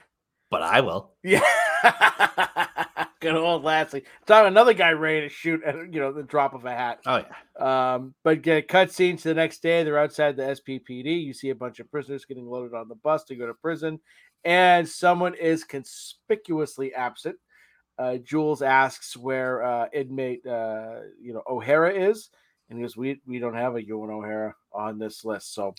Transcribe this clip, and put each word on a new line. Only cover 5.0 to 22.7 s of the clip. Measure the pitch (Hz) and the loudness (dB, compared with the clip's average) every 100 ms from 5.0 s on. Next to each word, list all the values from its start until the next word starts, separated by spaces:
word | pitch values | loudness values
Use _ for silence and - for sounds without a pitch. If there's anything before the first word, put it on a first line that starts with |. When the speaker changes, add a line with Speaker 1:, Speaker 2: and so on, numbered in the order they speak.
| 160 156 | 0 0
Speaker 2:
to | 143 | -2
shoot | - 170 160 | -6 -4 -2
at, | 160 151 180 | -2 -6 -6
you | 156 | -4
know, | 135 | -4
the | 147 | -4
drop | 135 147 139 | -2 0 0
of | 131 | -2
a | 123 | -8
hat. | 120 123 117 | -6 -6 -6
Speaker 1:
Oh, | 131 123 - - - - | -2 -2 -2 -14 -18 -4
yeah. | 131 131 127 | 0 2 2
Speaker 2:
Um, | 127 131 - | -2 -6 -2
but | 160 156 | 0 2
get | 165 156 | 2 0
a | |
cut | 147 185 180 | 4 4 4
scene | - 180 165 | 2 0 0
to | 165 | -2
the | |
next | 160 160 - | 0 -2 -2
day. | 165 170 | 0 0
They're | 156 147 | 2 0
outside | 147 - 147 135 | 0 0 0 0
the | 135 | -4
S | 135 | -6
P | - 131 | -8 -12
P | - 123 | -10 -10
D. | 135 | -6
You | 170 143 | -6 -6
see | 123 135 | -8 -8
a | |
bunch | 123 123 - | -8 -10 -12
of | - | -12
prisoners | 147 135 139 | -10 -8 -12
getting | - 127 120 | -12 -16 -12
loaded | 123 123 | -10 -10
on | 117 113 | -12 -12
the | |
bus | 110 151 156 | -6 -2 -2
to | - 123 | -2 -10
go | 120 | -10
to | |
prison. | 117 160 151 160 156 _ _ _ _ | -8 -6 -4 -6 -8 _ _ _ _
And | 170 180 180 175 165 | 2 6 6 6 2
someone | - 180 175 180 | 0 2 2 0
is | - 165 160 | -2 0 0
conspicuously | - 139 - - - - - 214 - 156 147 - 135 | -4 -14 -14 -18 -20 -10 -4 -4 -2 -4 -4 -6 -8
absent. | 127 123 117 165 190 _ _ _ _ _ - | -6 -6 -6 -12 -12 _ _ _ _ _ -8
Uh, | 127 127 | -6 -6
Jules | 123 156 151 139 | -4 -2 0 0
asks | 135 131 135 - - - | 2 4 4 -2 -16 -12
where, | 127 131 127 127 | -6 -4 -2 -2
uh, | 123 120 117 | -2 -2 -2
inmate, | 147 131 135 127 120 127 | -4 -6 -6 -6 -6 -6
uh, | 117 113 110 110 113 104 92 | -6 -6 -8 -10 -14 -18 -18
you | 120 | -14
know, | 110 - | -12 -8
O'Hara | 127 110 156 170 | -6 0 2 2
is. | 196 190 220 - _ _ _ _ | 2 0 0 -4 _ _ _ _